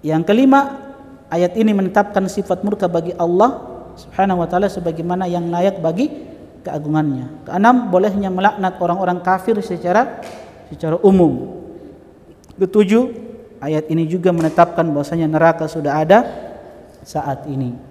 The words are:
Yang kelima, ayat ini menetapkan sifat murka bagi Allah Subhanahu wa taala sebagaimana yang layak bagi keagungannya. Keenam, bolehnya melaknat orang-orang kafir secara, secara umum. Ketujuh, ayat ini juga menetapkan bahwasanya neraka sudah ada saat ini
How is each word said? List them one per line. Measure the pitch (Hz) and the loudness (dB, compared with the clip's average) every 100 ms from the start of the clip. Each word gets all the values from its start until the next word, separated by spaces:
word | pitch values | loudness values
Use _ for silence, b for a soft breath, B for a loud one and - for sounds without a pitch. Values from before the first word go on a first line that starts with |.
Yang | 151 156 165 | 0 -2 2
kelima, | 220 269 277 277 - - - - - - | 4 6 6 4 -4 -16 -18 -20 -20 -6
ayat | 165 180 220 | 0 0 2
ini | 220 202 | 2 2
menetapkan | 190 202 208 208 190 | 2 0 2 0 -2
sifat | 202 196 180 202 | -4 -4 -2 -2
murka | 208 180 | -2 0
bagi | 170 170 - | -2 -4 -4
Allah | 170 180 240 - - - - - | 0 4 2 2 -12 -16 -18 -20
Subhanahu | - - 196 180 | -12 -2 0 0
wa | 170 | 0
taala | 180 202 | 0 -2
sebagaimana | 185 170 160 170 180 180 | -2 -6 -4 -4 -4 -2
yang | 175 170 | -4 -2
layak | 170 190 190 | 0 0 0
bagi | 160 170 294 - - - - - - | -2 0 -4 -4 -16 -20 -20 -16 -10
keagungannya. | 151 151 156 151 131 123 - - | -8 -2 0 0 -2 -6 -14 -8
Keenam, | 185 214 254 202 | 2 4 4 2
bolehnya | 180 202 196 196 | 2 2 0 -2
melaknat | 185 202 208 190 185 | 0 0 2 -4 -2
orang-orang | 175 175 180 180 | -2 0 -2 -2
kafir | 180 185 208 220 | 0 0 0 -2
secara, | 185 175 175 196 254 - B B B B - | -2 -6 0 2 0 -4 B B B B -18
secara | 147 160 165 196 | -8 -4 4 6
umum. | 190 165 123 - - - - - - - - - - - - | 6 4 2 -6 -12 -16 -18 -20 -20 -20 -20 -20 -20 -20 -4
Ketujuh, | 185 208 190 220 254 - - - - - | 0 4 4 4 2 -4 -14 -18 -20 -10
ayat | 143 156 151 | -4 -2 0
ini | 160 156 | -2 0
juga | 180 175 | 0 0
menetapkan | 170 160 160 170 - 165 | 2 0 4 2 4 0
bahwasanya | 143 143 170 156 | 0 -2 -2 0
neraka | 156 165 160 156 | 4 4 2 -4
sudah | 160 147 147 | -4 -2 -2
ada | 160 202 247 - - - - - - - | 4 4 4 -8 -14 -16 -20 -20 -20 -20
saat | - 156 139 135 151 | -10 -8 -6 -8 -6
ini | 135 123 120 - | -6 -6 -8 -16